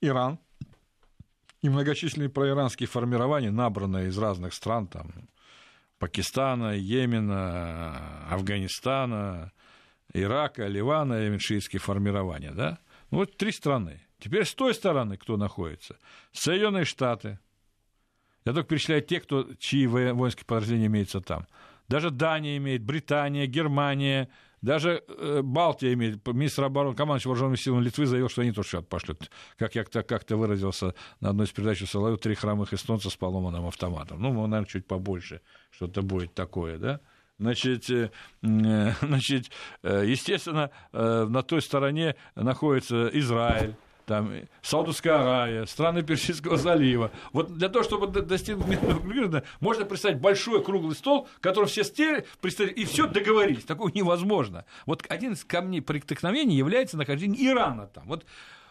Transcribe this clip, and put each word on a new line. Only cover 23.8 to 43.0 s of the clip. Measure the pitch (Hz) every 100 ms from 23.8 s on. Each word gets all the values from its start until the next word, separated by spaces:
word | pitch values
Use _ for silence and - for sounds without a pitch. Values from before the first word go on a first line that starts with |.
| 143 139 139 135 127 - - -
даже, | 113 156 170 170 -
э, | - 156 147
Балтия | 135 143 170 - 131
имеет. | 123 113 104
П-, | 127
министр | 123 143 -
обороны, | 135 139 143
командующий | 120 151 135 127
вооруженными | 123 135 127
силами | 135 123
Литвы | 120 143 143
заявил, | 127 127
что | -
они | 120
тоже | 107 95
что-то | 90 85
пошлют. | 90 - 85 - - - -
Как | 113
я | 117
как-то, | 104 117
как-то | - 113 - 110
выразился | 110 98 98 - 92 - - -
на | 101
одной | 101 101
из |
передач | - 107 98
у | 98
Соловьева, | 101 110 107
три | 110 104
хромых | 104 104 98
эстонца | 98 - 113 98
с | -
поломанным | 92 92 92 85 85
автоматом. | - 90 80 78 78
Ну, | 131 117 110
наверное, | 110 98
чуть | 98 -
побольше | 92 98 90 - 82 _ - _
что-то | - 90 101
будет | 95 92 87
такое, | - 90 92 82 82
да? | 110 143 _ _ _ -
Значит, | 113 120 127 123 -
э, | 123 113 - - -
м, | 110 110
э, | 110 107 104 104
<laughs> |
значит, | 147 139 120 135 113 - - -
э, | 90 101 101
естественно, | 131 - 185 170 156 143 - -
э, | 113 113 113 110
на | 127
той | - 160
стороне | - 139 139 156 160 - - -
находится | 117 127 151 131 - 117